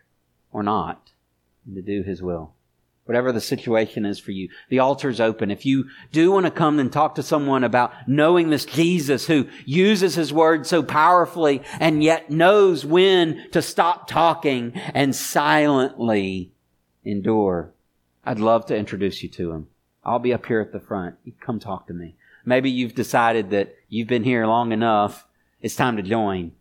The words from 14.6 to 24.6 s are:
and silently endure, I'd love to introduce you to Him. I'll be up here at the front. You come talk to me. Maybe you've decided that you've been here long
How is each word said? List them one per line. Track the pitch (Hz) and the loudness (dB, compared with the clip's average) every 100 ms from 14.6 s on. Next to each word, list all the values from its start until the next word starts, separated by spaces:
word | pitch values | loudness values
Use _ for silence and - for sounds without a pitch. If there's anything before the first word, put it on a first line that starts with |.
| 120 175 - 127 | -6 -10 -6 0
and | 139 - | 0 0
silently | - 160 147 151 147 139 131 135 117 104 95 95 90 _ _ _ _ _ 95 | -2 0 2 2 4 2 0 -2 0 0 0 -6 -10 _ _ _ _ _ -8
endure, | 101 95 110 101 87 80 _ _ _ _ _ 123 | -4 0 2 2 0 -6 _ _ _ _ _ -8
I'd | 110 | -2
love | 110 117 113 | 2 2 0
to | 113 | -6
introduce | 104 101 98 - | -6 -4 -6 -6
you | 87 | -12
to | - 87 | -8 -8
Him. | 80 78 _ _ _ | -8 -14 _ _ _
I'll | - 120 | -6 -2
be | 123 | -2
up | 117 - | -4 -2
here | 113 | -4
at | 104 | -4
the | 101 | -10
front. | - 101 90 - | -10 -8 -8 -14
You | - - | -20 -16
come | - 107 | -10 -8
talk | - 92 - | -8 -12 -12
to | |
me. | 87 85 - _ _ | -14 -14 -20 _ _
Maybe | 120 127 131 | 0 0 2
you've | 127 120 123 | -2 -4 -4
decided | 110 127 117 113 95 | -2 0 2 0 0
that | 101 98 - _ | -2 -2 -8 _
you've | 110 110 | -8 -2
been | 120 | -2
here | 123 123 110 | 0 0 2
long | 117 | 0